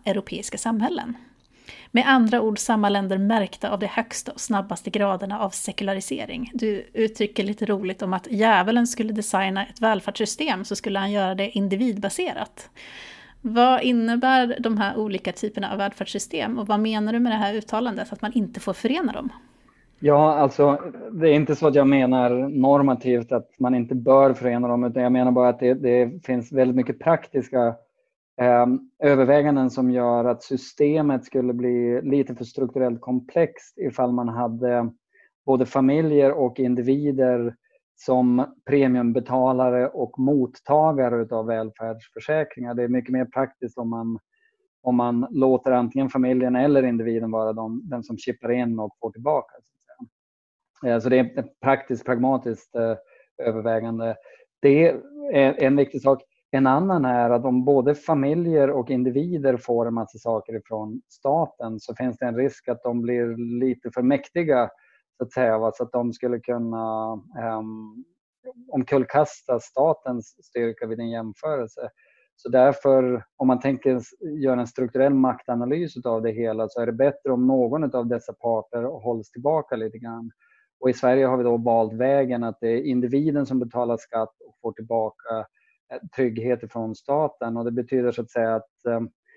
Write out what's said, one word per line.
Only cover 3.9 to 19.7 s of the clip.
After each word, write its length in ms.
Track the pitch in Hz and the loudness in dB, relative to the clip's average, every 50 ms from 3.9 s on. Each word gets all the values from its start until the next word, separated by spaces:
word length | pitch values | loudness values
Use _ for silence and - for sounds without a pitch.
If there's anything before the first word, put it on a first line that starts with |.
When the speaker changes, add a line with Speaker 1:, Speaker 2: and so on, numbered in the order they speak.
| - - 147 - - - - - | -4 -4 -6 -6 -8 -12 -12 -12
Speaker 1:
och 80 | - - | -12 -10
snabbaste 500 | - - 214 196 196 202 196 - - 190 | -4 -2 -2 -2 -2 -4 -8 -10 -8 -6
graderna 500 | - 208 202 196 190 180 196 196 208 220 | -2 0 0 0 -2 -2 -4 -6 -6 -4
av 100 | 208 190 | -6 -6
sekularisering. 1040 | - - - 202 - - 202 190 196 196 - - 262 - 151 208 - 247 247 - - | -6 -6 -10 -8 -8 -6 -4 -4 -4 -4 -6 -8 -8 -8 -8 -10 -10 -10 -10 -8 -6
Du 320 | 240 226 214 202 190 - - - | -4 -2 -2 -4 -4 -6 -6 -4
uttrycker 500 | 226 220 214 220 - 208 208 - - 196 | -2 -2 -2 -2 -2 -6 -4 -2 -4 -4
lite 220 | 202 208 - 214 | -4 -4 -4 -4
roligt 360 | 208 208 196 196 185 190 - | -4 -2 -2 -4 -6 -6 -6
om 120 | 208 185 190 | -4 -4 -4
att 140 | 180 - 285 | -4 -4 -4
djävulen 560 | 233 196 220 226 214 180 185 214 240 240 240 | -2 2 4 4 4 4 4 2 2 2 2
skulle 260 | 240 - - 214 220 208 | 0 -2 -4 -4 -4 -4
designa 520 | 214 208 - - 190 196 190 190 196 202 | -6 -4 -2 -2 -2 -2 -2 -4 -4 -6
ett 160 | - - - | -8 -6 -2
välfärdssystem, 840 | 226 220 214 185 - 202 - - 214 208 - - 311 302 196 185 214 | 0 0 0 0 -2 -6 -6 -4 -4 -4 -4 -4 -4 -4 -4 -4 -6
så 100 | - 208 | -6 -8
skulle 240 | - - 233 196 196 | -6 -6 -4 -4 -2
han 120 | 196 202 | -2 -2
göra 240 | 208 208 190 185 190 | 0 0 0 0 -2
det 140 | 190 196 - | -2 -4 -4
individbaserat. 1200 | - 202 202 185 196 202 254 240 196 208 202 196 - - 359 302 - - - - - - - - _ - - - - - - - - - - - - - | -2 -2 -2 0 0 0 0 -2 -2 -2 -6 -6 -4 -4 -6 -6 -6 -8 -10 -12 -14 -20 -20 -20 _ -20 -20 -20 -20 -20 -20 -20 -20 -20 -20 -20 -14 -10
Vad 400 | - 220 226 233 240 262 254 - | -8 -2 2 4 4 4 4 2
innebär 760 | - 254 240 233 226 226 233 240 262 262 262 254 247 240 - - | 0 0 0 0 0 0 -2 0 2 2 4 2 2 0 -2 -4
de 180 | 240 226 220 | -4 -2 -2
här 200 | 208 202 202 - | -2 -2 -2 -4
olika 340 | 214 214 208 190 185 - 185 | -4 -6 -4 -6 -6 -6 -8
typerna 400 | - - 220 208 - 202 196 - | -8 -6 -8 -8 -6 -6 -8 -6
av 60 | 202 | -4
välfärdssystem 840 | 190 196 196 - - 190 - - 196 - - - 294 208 220 247 240 | -4 -6 -6 -6 -8 -10 -8 -8 -10 -10 -8 -6 -6 -4 -4 -4 -6
och 80 | 208 | -4
vad 120 | 220 208 208 | -2 0 0
menar 340 | 220 220 220 214 208 220 233 | 0 0 -2 -2 -2 -2 0
du 60 | 233 | 0
med 120 | 247 240 | 0 0
det 60 | 220 | 0
här 160 | 214 208 202 214 | 0 -2 -2 -4
uttalandet 600 | 214 214 - 226 214 247 240 190 - - - - | -4 -6 -4 -4 -4 -2 -4 -4 -6 -8 -10 -10
att 80 | - | -8
man 120 | - 214 - | -6 -4 -2
inte 260 | 233 196 165 - 190 | -2 -2 -4 -6 -8
får 140 | - 196 180 | -6 -6 -6
förena 400 | - - 233 277 359 330 220 - | -2 -2 -2 0 0 -2 -2 -4
dem? 160 | - 269 254 - - - _ _ _ _ _ | -6 -8 -10 -12 -14 -20 _ _ _ _ _